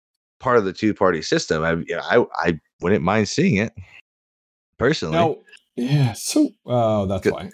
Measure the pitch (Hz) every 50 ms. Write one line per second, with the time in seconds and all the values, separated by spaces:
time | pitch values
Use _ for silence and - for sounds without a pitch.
0 | _ _ _ _ _ _ _ _ - 127 123 120 101 95 85 - - 107 95 -
1 | 104 92 87 78 80 - - 85 - - 85 78 80 82 82 82 80 - 85 82
2 | 69 80 98 120 117 - - - 80 87 87 76 - _ _ _ - 87 104 85
3 | 71 90 101 110 104 - - - 165 196 131 95 107 113 - - 95 - - -
4 | - _ _ _ _ _ _ _ _ _ _ _ _ _ _ - 110 127 160 -
5 | - 160 160 165 170 160 143 - - _ - - _ _ _ - 120 131 143 147
6 | 135 120 104 - - - - 302 302 - - _ _ - 123 123 117 110 107 107
7 | 98 95 98 95 - 107 - - 87 98